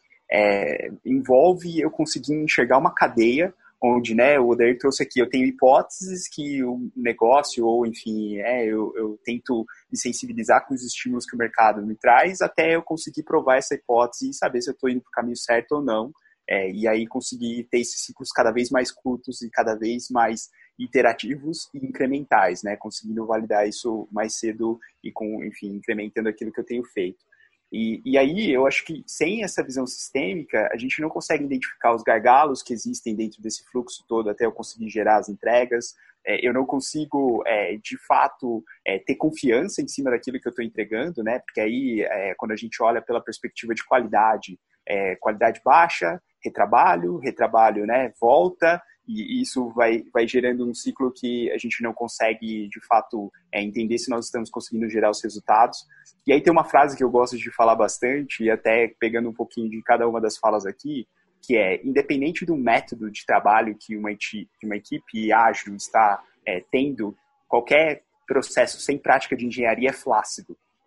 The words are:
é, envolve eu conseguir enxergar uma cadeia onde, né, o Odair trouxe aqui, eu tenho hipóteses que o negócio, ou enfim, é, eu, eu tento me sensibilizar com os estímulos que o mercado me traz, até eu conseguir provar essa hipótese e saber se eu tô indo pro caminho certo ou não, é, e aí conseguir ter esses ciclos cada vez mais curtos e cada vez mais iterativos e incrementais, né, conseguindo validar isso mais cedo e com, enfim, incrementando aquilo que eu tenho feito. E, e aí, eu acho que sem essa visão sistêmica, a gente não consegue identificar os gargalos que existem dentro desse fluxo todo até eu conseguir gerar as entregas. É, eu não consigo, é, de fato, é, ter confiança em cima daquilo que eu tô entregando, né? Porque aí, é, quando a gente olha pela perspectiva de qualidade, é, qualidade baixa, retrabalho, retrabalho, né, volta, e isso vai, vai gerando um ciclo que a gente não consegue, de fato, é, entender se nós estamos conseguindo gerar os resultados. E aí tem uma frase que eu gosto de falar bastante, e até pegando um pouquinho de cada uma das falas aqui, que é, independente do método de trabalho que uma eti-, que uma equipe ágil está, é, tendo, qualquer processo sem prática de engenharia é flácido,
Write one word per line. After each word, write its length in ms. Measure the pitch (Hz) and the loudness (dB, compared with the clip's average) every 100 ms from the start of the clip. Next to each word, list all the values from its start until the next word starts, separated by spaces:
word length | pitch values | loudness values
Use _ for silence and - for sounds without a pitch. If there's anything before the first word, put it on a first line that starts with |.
| _ _ - | _ _ -4
é, 600 | 104 104 101 - - - - - | 2 2 2 0 -4 -8 -10 -2
envolve 720 | 135 131 127 170 180 170 165 | -2 4 6 6 4 -2 -2
eu 100 | 151 | -2
conseguir 440 | - 151 - 123 | -2 -4 -4 -4
enxergar 420 | 151 156 - 123 131 | -2 0 0 4 4
uma 160 | - | 4
cadeia 640 | - 143 117 113 135 185 - _ _ | 2 2 4 4 4 0 -4 _ _
onde, 360 | 123 123 113 | 2 2 2
né, 260 | 113 131 147 | 4 6 6
o 80 | 120 | 4
Odair 300 | 120 120 127 | 4 4 4
trouxe 240 | 139 - | 0 0
aqui, 180 | 151 127 | -2 0
eu 80 | 117 | 0
tenho 160 | 135 | 0
hipóteses 840 | 131 131 131 151 - - 185 180 - | 0 4 6 6 2 -8 -10 -10 -10
que 300 | - 147 139 | -10 -6 -4
o 260 | 127 123 120 127 | -4 -6 -8 -4
negócio, 680 | 117 110 113 139 143 - 117 | -4 2 4 6 4 0 2
ou 200 | 120 117 | 2 0
enfim, 520 | 113 113 110 107 104 | -4 -6 -6 -6 -4
é, 260 | 113 127 | -2 -2
eu, 260 | 110 110 107 - | 0 -2 -4 -4
eu 240 | 110 107 | -6 -6
tento 440 | - 120 - 117 113 - _ | -8 -6 -4 -4 -4 -14 _
me 60 | 127 | -8
sensibilizar 680 | 120 120 127 117 110 127 - | -6 -6 -8 -4 2 2 2
com 60 | |
os 100 | 131 | -6
estímulos 440 | 123 - 127 123 - | -8 -8 -6 -6 -6
que 100 | 120 | -4
o 20 | |
mercado 460 | 113 - 110 107 | -2 4 4 2
me 100 | 107 | -4
traz, 460 | 107 123 123 170 190 | 0 4 6 4 0
até 340 | 180 - 160 | -2 0 2
eu 80 | 165 | 0
conseguir 400 | - 160 - 151 | -2 -8 -8 -12
provar 360 | - 160 135 131 | -2 0 4 2
essa 160 | - | 2
hipótese 560 | 139 - 117 120 - 135 | -4 0 2 2 -2 -8
e 40 | |
saber 280 | - 180 123 | -4 -4 -2
se 80 | 127 | -4
eu 40 | |
tô 140 | 135 131 | -4 -2
indo 140 | 123 | -2
pro 80 | - | -4
caminho 260 | - 120 117 | -6 -6 -6
certo 360 | - 117 117 | 0 0 0
ou 100 | 147 | -2
não, 280 | 131 110 123 - _ _ - | 0 -2 -4 -10 _ _ -4
é, 220 | 98 95 | -2 -2
e 180 | 98 110 | -2 0
aí 180 | 110 113 | 0 -2
conseguir 580 | 131 - 127 117 120 117 | -6 -8 -8 -8 -8 -2
ter 100 | 120 | -2
esses 200 | 120 - | -2 -6
ciclos 280 | - - 127 | -12 -12 -4
cada 200 | 127 120 | 0 2
vez 200 | 117 123 | 2 0
mais 200 | 131 123 | 0 -2
curtos 520 | - 127 123 - 123 | -6 -6 -6 -8 -12
e 80 | 117 | -4
cada 240 | - 113 | -2 0
vez 340 | 110 110 120 - | -2 -4 -4 -2
mais 380 | 123 113 113 - _ _ - | 0 0 -2 -12 _ _ -14
iterativos 880 | 123 131 120 - 110 143 147 175 - | -2 2 4 2 -4 -8 -8 -10 -12
e 120 | 139 131 | -12 -10
incrementais, 760 | - 131 139 143 110 92 90 | -4 -2 -2 0 2 2 0
né, 140 | 104 104 | -6 -8
conseguindo 500 | 107 - 110 110 110 | -10 -12 -10 -8 -4
validar 420 | 110 110 104 107 | -4 0 0 0
isso 400 | - 120 110 104 | -2 -6 -6 -6
mais 280 | 107 113 - | -6 -6 -4
cedo 420 | 113 110 113 117 - _ | -6 -4 -4 -6 -12 _
e 80 | 101 | -16
com, 320 | - 107 110 | -10 -8 -8
enfim, 300 | 107 - 104 | -10 -12 -12
incrementando 560 | 101 - 107 104 - 110 | -8 -6 -6 -6 -4 -4
aquilo 200 | - 113 | -6 -8
que 100 | - | -8
eu 60 | 110 | -8
tenho 160 | 120 | -8
feito. 420 | 120 - 90 - _ _ _ _ _ | -6 -6 -6 -8 _ _ _ _ _
E, 280 | 110 113 110 131 | -6 -4 -4 0
e 100 | 135 | 2
aí, 360 | 139 190 208 | 2 0 0
eu 120 | 127 | 2
acho 200 | 135 - | 2 0
que 180 | - 156 - | -4 -10 -12
sem 340 | - 156 226 | -4 -2 -2
essa 180 | 196 - | -4 -4
visão 240 | 139 131 127 | -4 -6 -6
sistêmica, 800 | - - 135 175 185 139 113 104 | -8 -6 -4 -4 -6 -2 -2 0
a 40 | 113 | -2
gente 260 | 127 - | -4 -4
não 60 | 156 | -6
consegue 360 | 170 - 156 | -6 -2 -2
identificar 480 | 143 131 - - 120 117 | -2 -4 -6 -2 0 2
os 60 | |
gargalos 580 | 120 113 120 131 151 131 | 2 4 6 6 6 0
que 100 | - | -6
existem 400 | 113 120 120 117 107 | -8 -8 -8 -6 -4
dentro 260 | 110 107 | -6 -8
desse 220 | 110 - | -10 -12
fluxo 400 | _ 123 120 - - | _ -8 -6 -12 -4
todo 240 | 113 104 | -2 -2
até 160 | 104 117 | -2 -2
eu 60 | |
conseguir 360 | - 110 113 110 | -2 -12 -12 -6
gerar 280 | 107 104 107 | 0 4 4
as 120 | 101 | 2
entregas. 640 | 98 110 120 123 120 - - _ _ | -4 2 2 2 -2 -4 -16 _ _
É, 220 | - 104 123 | -4 0 0
eu 80 | |
não 100 | 127 | 0
consigo, 800 | 135 139 - 151 147 143 135 113 | 0 -2 -4 -6 -4 0 0 0
é, 320 | - 107 90 107 | 0 0 -2 -6
de 220 | - 131 - | -10 -10 0
fato, 560 | 131 139 - 123 113 - - - | 2 2 -2 -6 -6 -10 -10 -4
é, 140 | 98 | -4
ter 160 | - 135 | -4 -2
confiança 640 | 156 156 131 117 190 - | -2 0 2 2 0 -6
em 60 | 139 | -8
cima 240 | - 139 | -4 -2
daquilo 280 | 117 - 131 | -2 -4 -8
que 60 | 123 | -8
eu 80 | |
tô 80 | - | -6
entregando, 600 | 113 113 101 110 160 151 | -6 -6 -6 -4 -6 -4
né? 160 | 110 127 | -4 -4
Porque 200 | - 113 | -4 -4
aí, 420 | 110 123 135 110 - | -2 -2 -2 -2 -2
é, 280 | 101 98 90 | -2 -4 -6
quando 140 | 110 | -6
a 40 | 107 | -8
gente 240 | 113 - | -8 0
olha 220 | 117 117 | 0 0
pela 180 | - 117 | -2 -4
perspectiva 540 | - - 117 - 113 | -6 -10 -12 -10 -6
de 100 | 110 | -6
qualidade, 760 | - 127 110 107 113 104 95 90 _ _ - | 0 0 2 2 4 2 -4 -18 _ _ -6
é, 280 | 98 95 92 | -4 -2 -2
qualidade 440 | 110 104 113 - | -4 0 0 2
baixa, 580 | - 160 170 - 170 180 _ _ | 4 6 6 0 -4 -4 _ _
retrabalho, 720 | 113 - 104 120 180 175 175 175 | -8 -2 2 6 6 4 -2 -4
retrabalho, 680 | 131 - 113 113 113 104 | -6 0 2 6 6 4
né, 280 | 104 123 123 - | 0 0 0 0
volta, 600 | 117 147 180 180 165 175 - _ - | 4 6 4 2 0 0 -6 _ -12
e 320 | 107 104 127 | -10 -6 -4
isso 280 | 127 131 120 | -4 -4 -4
vai, 320 | 113 117 113 - | 2 2 2 -2
vai 140 | 120 117 | 0 2
gerando 420 | 127 123 123 120 | 2 0 0 -4
um 60 | |
ciclo 380 | 117 131 - 127 | -6 -8 -4 -4
que 380 | - 123 120 117 | -4 -6 -4 -2
a 60 | 110 | -4
gente 220 | 117 - | -6 -6
não 100 | 117 | -6
consegue, 760 | 110 117 - 113 110 113 110 104 | -6 -8 -2 -2 -2 -6 -8 -10
de 120 | 110 - | -12 0
fato, 460 | 113 - 113 101 - _ | 2 2 -6 -8 -14 _
é, 100 | 107 | -6
entender 360 | 104 117 113 117 | -4 -4 -2 -2
se 120 | - | -2
nós 160 | 120 117 | -4 -4
estamos 240 | 123 110 | -8 -8
conseguindo 380 | 117 - 113 113 | -10 -8 -6 -4
gerar 220 | 107 107 | 2 2
os 120 | 104 | 0
resultados. 560 | 110 104 - 107 120 - - _ _ _ - | -6 -6 2 4 4 0 -20 _ _ _ 2
E 60 | |
aí 80 | 139 | 4
tem 120 | 175 | 6
uma 120 | 160 | 4
frase 320 | 156 147 147 135 | 6 4 4 2
que 80 | |
eu 60 | 123 | 2
gosto 260 | 120 123 120 | 4 2 -2
de 140 | 117 | -6
falar 240 | - 113 113 | 2 4 4
bastante, 680 | 104 - 123 143 139 - | 2 0 -2 -2 -4 -2
e 80 | 110 | 0
até 420 | 110 110 113 117 - | 2 2 2 2 0
pegando 300 | 113 117 117 | -2 0 -4
um 40 | |
pouquinho 380 | 113 117 - 113 | -4 -8 -6 -8
de 100 | 110 | -4
cada 260 | - 120 117 | 2 2 2
uma 120 | 113 | 0
das 160 | 110 - | -2 0
falas 300 | 110 107 98 | 0 0 -2
aqui, 400 | - 143 143 107 _ _ _ | -8 -10 -10 -10 _ _ _
que 160 | - 113 | 0 2
é, 240 | 95 90 | 2 0
independente 600 | 135 135 143 143 151 175 | 0 0 0 -2 -2 -4
do 120 | 175 156 | -4 -2
método 520 | 117 117 - 113 107 | 2 0 0 -10 -10
de 160 | 104 | -8
trabalho 520 | - 104 104 110 113 104 | 0 2 4 4 2 -6
que 180 | - 107 | -10 -8
uma 140 | 104 | -8
eti-, 380 | 104 - 107 - _ | -8 -10 -10 -14 _
que 80 | 107 | -8
uma 100 | 104 | -8
equipe 560 | - 151 - 113 110 | -8 -12 -8 -4 2
ágil 440 | 110 113 104 101 101 | 4 4 2 -6 -12
está, 440 | - 113 107 98 - _ | -2 2 4 2 -6 _
é, 200 | - 90 - | -6 -6 -2
tendo, 460 | 131 143 123 104 - _ _ _ | -2 -2 -4 -8 -10 _ _ _
qualquer 540 | 123 120 147 160 143 _ _ - | 0 4 4 4 -2 _ _ -2
processo 540 | 135 - - 120 - | -2 0 0 0 -2
sem 180 | - 143 | -4 -2
prática 380 | - 131 - 123 | 2 2 2 -6
de 100 | 120 | -4
engenharia 440 | 123 117 110 131 | -2 0 2 0
é 20 | |
flácido, 640 | 131 - 107 - - - - _ _ | -2 0 0 0 -8 -16 -20 _ _